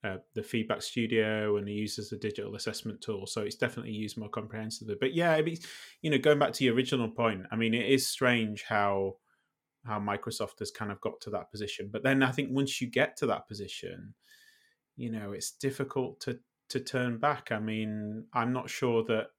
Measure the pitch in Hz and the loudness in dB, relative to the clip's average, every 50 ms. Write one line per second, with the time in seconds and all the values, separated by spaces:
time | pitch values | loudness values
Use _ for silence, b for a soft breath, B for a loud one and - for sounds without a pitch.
0 | - 104 95 92 - _ _ 110 107 - - 117 110 113 110 - - - - 123 | -2 -4 -4 -4 -10 _ _ -8 -8 -2 -2 -2 0 0 -2 -2 -2 -6 -2 -2
1 | 117 113 120 113 107 107 110 107 107 107 104 104 101 101 104 104 107 104 - - | 0 2 4 4 4 4 2 0 2 2 2 2 0 -2 -4 -2 -2 -4 -4 -6
2 | 104 - - - - 107 104 - - 95 101 107 - - - - - 110 101 - | -8 -8 -8 -4 -4 -4 -4 -4 -6 -6 -6 -6 -6 -6 -6 -6 -8 -8 -10 -8
3 | - - 107 95 95 - - 117 104 104 - - 131 120 - - 110 110 107 107 | -6 -6 -6 -6 -6 -6 -4 -4 -4 -4 -2 -2 -2 -2 -2 -4 -8 -6 -6 -6
4 | 107 104 - 120 107 104 - 117 110 110 - 110 110 110 - - 113 110 104 - | -6 -6 -6 -8 -8 -6 -6 -8 -8 -8 -8 -8 -6 -6 -8 -8 -6 -6 -2 0
5 | 135 131 135 165 170 170 160 156 156 170 165 165 B B B B B B B B | 0 0 2 2 4 4 4 4 4 2 -2 -4 B B B B B B B B
6 | - 160 151 131 - 151 151 143 147 - - - 135 123 113 123 127 131 - 127 | 0 2 2 6 8 8 8 8 6 4 4 4 4 6 6 6 4 2 2 0
7 | 117 113 113 - 117 113 104 95 95 - 113 113 113 113 113 120 110 101 135 135 | 0 0 0 2 2 2 2 0 -4 -4 0 2 2 4 4 2 6 6 6 6
8 | 131 - - - 135 123 120 117 110 107 107 101 - - 110 104 101 101 98 98 | 4 2 -2 2 4 4 4 4 2 0 -2 -6 -4 0 2 4 4 4 4 2
9 | 98 95 95 _ _ _ _ _ _ _ _ _ _ _ _ _ _ 117 110 104 | 0 0 -2 _ _ _ _ _ _ _ _ _ _ _ _ _ _ -4 -4 -2
10 | 101 104 101 101 - 113 107 - 107 101 - _ 107 101 - - 107 104 101 98 | 0 0 -2 -2 -2 -6 -4 -4 -6 -6 -6 _ -10 -8 -6 -8 -6 -6 -6 -4
11 | - - - - - 110 104 95 80 _ - 101 107 101 - - 101 101 104 110 | -4 -6 -6 -6 -10 -6 -6 -6 -6 _ -8 -8 -6 -6 -6 -8 -8 -6 -6 0
12 | 107 131 135 135 135 127 123 147 143 135 131 135 139 135 - - 131 120 - 127 | 2 4 4 6 4 4 4 0 -2 0 2 2 2 2 0 -2 -4 0 2 2
13 | 143 - - - - 123 104 - - _ 104 101 101 90 - - - - - - | 2 2 0 -2 0 0 0 -2 -4 _ -12 -10 -10 -10 -10 -10 -10 -10 -10 -12
14 | - 104 107 b b b b b b b b b b b b b b _ _ - | -14 -16 -18 b b b b b b b b b b b b b b _ _ -8
15 | 123 117 113 110 104 101 101 - - - - _ - 135 135 - 135 131 - 135 | -6 -6 -6 -6 -6 -6 -6 -6 -6 -8 -8 _ -4 -4 -2 -2 -6 -2 -2 -2
16 | 127 - - _ - - 120 123 _ _ _ _ _ _ - 135 127 - - 131 | -2 -2 -6 _ -8 -8 -8 -8 _ _ _ _ _ _ -6 -6 -4 -2 -2 0
17 | 123 123 120 113 127 147 143 - - - 117 107 107 110 110 110 110 107 107 107 | 0 0 0 2 2 2 2 0 -2 -4 -2 -2 -2 -2 -2 -2 -2 -2 -4 -4
18 | 107 104 107 110 110 - - 123 117 120 127 127 123 117 - - - 123 117 113 | -6 -6 -6 -8 -10 -4 -2 0 0 2 0 -2 -2 -6 -4 0 0 4 4 4
19 | 113 117 113 110 107 - _ | 4 4 2 0 0 -2 _